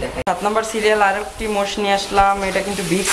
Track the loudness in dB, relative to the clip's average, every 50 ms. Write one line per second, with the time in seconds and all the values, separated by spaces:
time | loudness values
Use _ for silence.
0 | -4 -6 -6 -4 -4 -2 -2 -2 -2 -2 0 0 -2 -2 -2 0 2 2 4 4
1 | 4 4 2 0 -4 -8 -8 -6 -6 -4 -2 -2 -2 -2 -2 -2 0 2 2 0
2 | 0 0 2 4 4 4 4 2 0 -2 -2 -2 -2 -2 -4 -4 -2 -2 -2 0
3 | 0 2